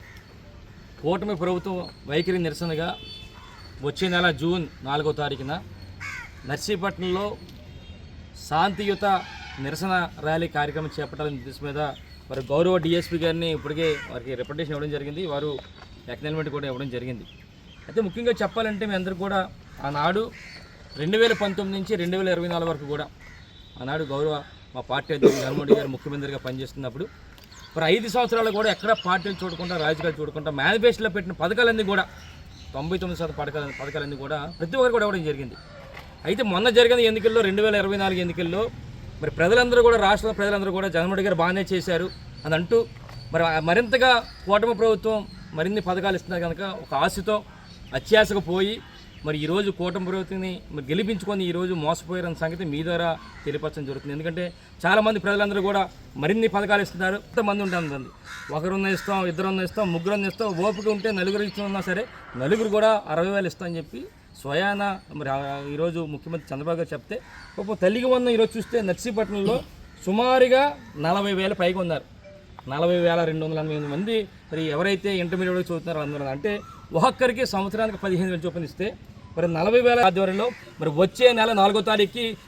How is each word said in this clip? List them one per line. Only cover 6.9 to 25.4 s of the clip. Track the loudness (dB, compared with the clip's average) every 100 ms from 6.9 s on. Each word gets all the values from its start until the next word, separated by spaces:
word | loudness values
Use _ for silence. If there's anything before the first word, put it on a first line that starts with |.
| -4 -2 -2 -4 -8 -14 -18 -18 -18 -18 -18 -18 -18 -18 -14
శాంతియుత | -2 2 2 2 -2 0 2 2 -2 -12 -14 -8
నిరసన | -6 -4 0 0 -2 -4
ర్యాలీ | -2 0 0
కార్యక్రమం | -2 -2 -4 -6
చేపట్టాలనే | -6 -8 -4 -6 -6
ఉద్దేశం | -10 -10 -6
మీద | -4 -4 -6 -14 -18 -10
మరి | -8
గౌరవ | 0 2 4 4
డీఎస్పీ | 2 0 0 -2
గారిని | 0 0 -2
ఇప్పటికే | -4 -4 0 0 0 -4
వారికి | -10 -8 -6
రిప్రజెంటేషన్ | -6 -6 -6
ఇవ్వడం | -6 -6
జరిగింది. | -6 -8 -8 -4
వారు | -4 -4 -6 -10 -20 -20 -18 -14
అక్నాలెడ్జ్‌మెంట్ | -8 -6 -4 -4
కూడా | -4 -6
ఇవ్వడం | -6 -6
జరిగింది. | -6 -6 -10 -12 -20 -20 -20 -20 -20 -6
అయితే | -2
ముఖ్యంగా | -2 0 0 0
చెప్పాలంటే | 0 0 -2 -2 -2
మీ | -2
అందరూ | -4 -4
కూడా | -2 0 -2 -8 -20 -10
ఆనాడు | -6 0 2 2 -2 -8 -18 -18 -20 -20 -14 -6
రెండు | 0 4
వేల | 6
పంతొమ్మిది | 4 0 -2 -4 -4
నుంచి | -2 -2
రెండు | 0 0
వేల | 0
ఇరవై | 0 0
నాలుగు | -2 -2
వరకు | -4 -4
కూడా | -6 -6 -14 -20 -20 -20 -20 -20 -10
ఆనాడు | -4 -4
గౌరవ | -2 -2 0 -2 -8 -18 -14 -10
మా |
పార్టీ | -4 -4 -2
అధ్యక్షుడు | 4 4 4